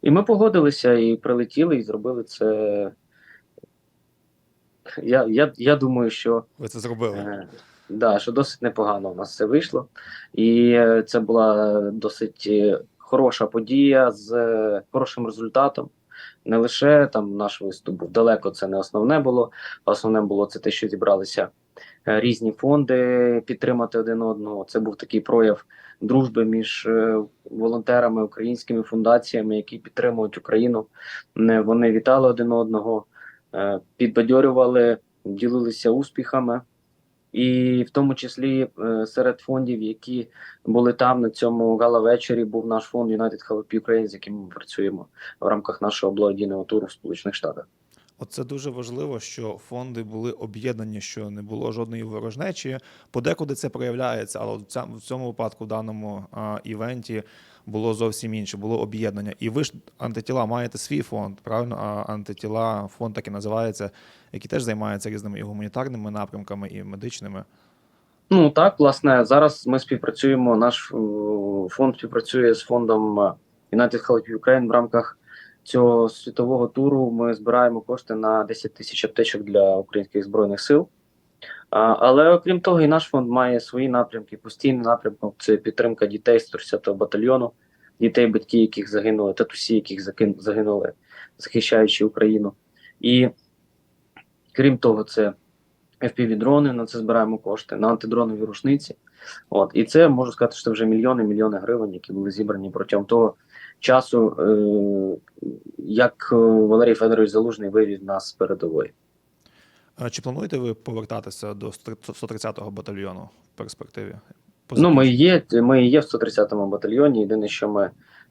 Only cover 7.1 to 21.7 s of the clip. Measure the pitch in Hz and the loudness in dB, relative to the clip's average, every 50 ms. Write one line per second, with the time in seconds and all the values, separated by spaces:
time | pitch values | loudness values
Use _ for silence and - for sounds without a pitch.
7.1 | 101 101 101 104 101 98 92 82 80 - - _ _ _ _ _ 101 107 120 113 | -4 -6 -8 -10 -10 -12 -14 -16 -20 -20 -20 _ _ _ _ _ -4 2 2 4
8.1 | 104 101 - - 117 135 139 - - - - 120 - - 107 104 104 101 98 95 | 4 2 0 -2 0 0 0 -2 -4 -4 -4 -4 -2 0 -2 0 0 -2 -4 -8
9.1 | 90 87 98 - - - 107 107 123 151 170 - - - 127 _ _ - - - | -8 -8 -10 -12 -4 -4 -2 2 2 0 0 0 -4 -6 -6 _ _ -20 -20 -20
10.1 | - - - - _ - 110 113 117 117 120 120 120 120 120 113 113 113 110 - | -20 -20 -20 -12 _ 0 2 4 4 6 6 6 6 6 6 6 4 2 2 0
11.1 | - 120 110 104 113 113 113 110 107 107 107 107 104 107 101 101 101 110 104 107 | -2 -2 0 2 2 4 4 4 4 2 2 2 2 0 0 -2 -6 -4 -6 -6
12.1 | - - 113 110 - _ - 104 104 104 101 104 95 - - _ _ _ - - | -6 -6 -8 -8 -8 _ -2 0 2 2 4 2 2 0 -4 _ _ _ -8 -2
13.1 | - 131 135 123 113 - 110 107 - 113 113 104 131 135 139 139 135 131 131 123 | 0 2 2 2 2 0 -4 -2 -2 -4 -4 0 2 4 4 6 6 6 4 4
14.1 | 107 104 104 104 113 120 117 117 113 110 110 107 104 98 92 _ _ 131 127 127 | 0 -4 -10 -4 -2 0 0 0 0 0 0 0 -2 -4 -6 _ _ -4 -4 -4
15.1 | - - 120 113 107 107 113 113 - 131 135 139 - - - - _ _ _ _ | -6 -8 -8 -8 -8 -8 -10 -2 0 2 2 2 0 -4 -10 -10 _ _ _ _
16.1 | - - - - - _ _ - 110 113 117 120 - - - 143 151 147 143 139 | -20 -20 -20 -20 -20 _ _ 0 2 2 2 0 0 2 4 6 8 6 6 4
17.1 | - 110 104 101 101 104 104 101 - - - 98 92 - _ - 92 90 90 85 | 0 -4 -4 -4 -6 -4 -4 -4 -6 -6 -8 -10 -10 -8 _ -10 -8 -8 -8 -4
18.1 | 85 110 113 117 113 107 - 98 - - - 95 98 98 95 - _ 107 107 120 | 0 2 4 4 4 2 0 -6 -6 -6 -6 -4 -4 -4 -6 -4 _ -2 0 2
19.1 | 151 156 143 131 123 123 117 - - - - - - - _ - 104 - - 110 | 2 2 2 2 2 2 0 0 -4 -16 -16 -16 -16 -6 _ -2 -2 0 0 0
20.1 | 110 110 107 101 101 101 101 101 - 90 - 110 104 - - 107 98 98 90 101 | 0 2 0 0 0 -2 -2 -2 -4 -6 -6 -4 -4 -2 -4 -6 -4 -2 2 2
21.1 | 101 95 95 95 - - 95 - _ _ _ _ | 2 2 0 -4 -4 -6 -6 -6 _ _ _ _